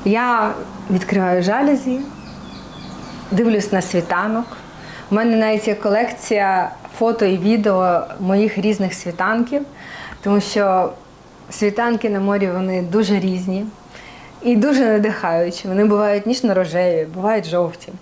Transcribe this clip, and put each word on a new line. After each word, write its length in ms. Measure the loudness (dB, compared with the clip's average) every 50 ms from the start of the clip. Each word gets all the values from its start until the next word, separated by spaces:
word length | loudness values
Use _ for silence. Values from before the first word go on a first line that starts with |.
| 2
Я 480 | 2 2 2 2 0 2 0 0 -2 -4 -6 -12 -14 -14 -14 -4 -2
відкриваю 520 | -2 -2 0 0 0 2 2 2 2 2
жалюзі, 580 | 2 2 2 2 2 2 2 2 0 -4 -4 -4 -6 -10 -12 -16 -16 -16 -16 -16 -16 -16 -16 -16 -16 -16 -16 -16 -16 -16 -14 -14 -14 -14 -14 -16 -6 -2
дивлюсь 420 | 0 2 4 4 2 2 0 0
на 100 | 0 -2
світанок. 640 | 0 0 -2 -2 0 0 -2 0 0 0 -2 -2 -4 -6 -12 -18 -18 -18 -18 -18 -16 -16 -16 -16 -4 0
У 40 | 0
мене 220 | 2 4 4 4
навіть 320 | 4 4 4 2 2 0 0
є 60 | -2
колекція 960 | 0 0 2 2 2 2 0 -4 -8 -4 0 0 2 2 2 2 2 0 -2 -6 -12 -18 -18 -4 0
фото 260 | 0 0 2 2 2
і 120 | 2 2 2
відео 640 | 2 2 2 4 2 2 2 4 4 4 2 2 0 -4 -8 -4
моїх 380 | 0 2 2 4 2 2 0 0
різних 360 | 0 0 0 0 -2 -4 -4
світанків, 680 | -6 -8 -10 -4 -2 0 0 2 0 0 0 -2 -4 -4 -6 -14 -20 -18 -18 -16 -16 -14 -16 -16 -6
тому 180 | 0 2 2 2
що 500 | 2 0 0 2 2 4 4 2 2 0 -4 -10 -20 -20 -20 -20 -20 -20 -20 -20 -18 -16
світанки 600 | -4 -2 0 0 0 0 0 0 0 0 0 0
на 100 | 0 0
морі, 300 | 0 0 2 2 0 0 0
вони 280 | -2 -2 0 -2 -2
дуже 380 | -2 0 2 2 2 2 2 2
різні 460 | 2 0 -2 -2 -2 -2 -4 -4 -4 -8 -10 -16 -20 -20 -20 -20 -20 -20 -20 -20 -20 -20 -18 -4
і 140 | 0 2 4
дуже 300 | 4 4 4 4 4 4
надихаючі. 840 | 4 4 4 2 0 -2 -2 -2 0 2 2 0 0 -2 -6 -6 -2
Вони 160 | 0 2 4
бувають 420 | 4 4 4 2 2 2 0 0
ніжно-рожеві, 800 | -2 -2 0 0 2 2 2 0 0 0 0 2 2 2 0 -2
бувають 420 | -4 -6 -4 0 0 0 0 -2 -2
жовті 440 | 0 0 0 0 -4 -10 -16 -18 -18 -18